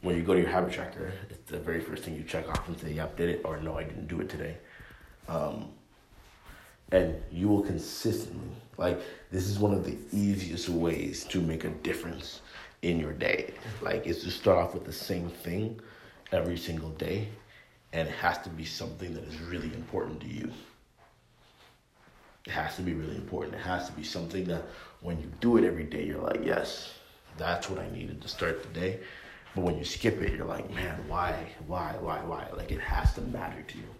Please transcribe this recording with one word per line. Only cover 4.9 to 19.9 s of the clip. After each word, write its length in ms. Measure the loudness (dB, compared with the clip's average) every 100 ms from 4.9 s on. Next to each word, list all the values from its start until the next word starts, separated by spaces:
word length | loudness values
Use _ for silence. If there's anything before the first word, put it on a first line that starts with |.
| -20 -20 -16 -4
Um, 400 | 0 0 -2 -8 -12 -20 -20 _ -20 -20 -20 -20 -20 -20 -20 6
and 320 | 6 6 0 -4
you 180 | 2 6
will 140 | 6
consistently, 880 | 4 0 -2 -2 0 0 -2 -8 -8 -10 -14 0
like, 200 | 2 2 -4 -12 -4
this 160 | -2 0
is 120 | 4
one 160 | 6
of 100 | 4
the 120 | 2 -4 -2
easiest 580 | 4 4 4 0 -4 0
ways 540 | 4 4 2 -2 -4
to 160 | -2 2
make 240 | 2 0
a 60 | -2
difference 680 | -2 -2 -2 -4 -6 -8 -12 -14 -16 -16 -2
in 180 | 2 2
your 140 | 2
day. 400 | 0 2 2 0 -8 -10 -4
Like, 240 | 0 0 0
is 180 | -2
to 60 | -2
start 280 | 4 8 8
off 140 | 8
with 140 | 0 -6
the 60 |
same 360 | -8 -2 -2 -2
thing 520 | -6 -2 0 0 -4 -12 -18 -20 -20 0
every 240 | 2 2 -2
single 340 | -2 -4 -4
day, 380 | -4 -2 0 -2 -8 -16 -20 -20 -20 _
and 160 | -2 -2
it 60 |
has 240 | 2 2 0
to 100 | -4
be 160 | -6
something 480 | -6 -6 -6 -6 -6
that 100 | -6
is 140 | -8 -8
really 300 | -6 -4 -4
important 460 | -6 -4